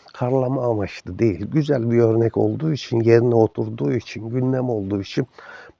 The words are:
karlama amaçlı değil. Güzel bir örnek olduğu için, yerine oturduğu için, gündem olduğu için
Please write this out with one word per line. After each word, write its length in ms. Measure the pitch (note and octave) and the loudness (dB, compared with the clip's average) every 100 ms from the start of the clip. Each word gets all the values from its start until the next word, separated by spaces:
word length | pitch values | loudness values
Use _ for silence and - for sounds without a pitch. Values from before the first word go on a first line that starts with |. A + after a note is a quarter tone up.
| - | -18
karlama 500 | - B2 C3 B2+ C3+ | -6 0 0 0 0
amaçlı 540 | B2 G#2+ F#2+ - - F#2 | 0 0 -2 -8 -12 0
değil. 320 | A#2 F2+ G#2 | 0 0 -2
Güzel 380 | D#3 D3 C3+ A#2 | -2 0 0 2
bir 80 | A#2+ | 4
örnek 380 | A#2 A2+ A2+ A2 | 4 4 2 2
olduğu 360 | G#2+ A2 D#3 | 0 0 -4
için, 280 | C#3+ - A#2 | -4 -4 0
yerine 340 | A2+ A#2 B2 | 4 4 6
oturduğu 580 | A#2 A2 - A2 A2+ C#3+ | 4 2 0 -6 -4 -4
için, 380 | B2 - A2+ A2+ | -4 -6 -12 -8
gündem 400 | B2 B2+ C3 B2+ | -4 -2 -2 -2
olduğu 300 | A2 G2 G2+ | -4 -4 -4
için 260 | F#2+ - C3+ - - - - _ | -4 -6 -8 -10 -20 -20 -20 _